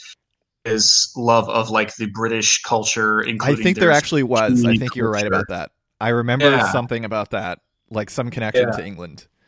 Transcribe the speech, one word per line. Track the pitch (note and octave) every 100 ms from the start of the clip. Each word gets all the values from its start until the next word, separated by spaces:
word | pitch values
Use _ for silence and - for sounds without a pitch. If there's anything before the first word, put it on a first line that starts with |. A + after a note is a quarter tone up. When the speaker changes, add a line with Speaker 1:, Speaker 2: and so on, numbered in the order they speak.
| - - _ _ _ _
Speaker 1:
his | - A2 G#2+ - - -
love | A#2 A#2 G2
of, | A2+ A2
like, | A2 G#2 -
the | A2
British | G#2 A2+ A2+ G#2+ -
culture, | - A2+ G#2+ - G#2+ G#2+
Speaker 2:
I | -
Speaker 1:
including | A2+ A#2+ C#3+
Speaker 2:
think | F3+ F#3
there | F3+
Speaker 1:
their | D3
Speaker 2:
actually | - D#3
was. | B2+ A#2 A2 B2 A#2
I |
Speaker 1:
tea | A2+
Speaker 2:
think | B2 B2
you're | A#2
right | G#2
Speaker 1:
culture. | G#2 F#2+
Speaker 2:
about | G2
that. | F2+ D#2 _ _ -
I | A2
remember | A#2+ A#2 B2+ C#3+
Speaker 1:
Yeah. | C3+ G#2
Speaker 2:
something | B2+ A#2+ A#2 A2+
about | G#2+ G2+
that, | A2 F#2 F2 _ _ -
like, | A2 G#2
some | - A#2+
connection | A#2 A2 B2 A#2+
Speaker 1:
Yeah. | G#2+
Speaker 2:
to | F#2
England. | F2+ F2 C#2 - _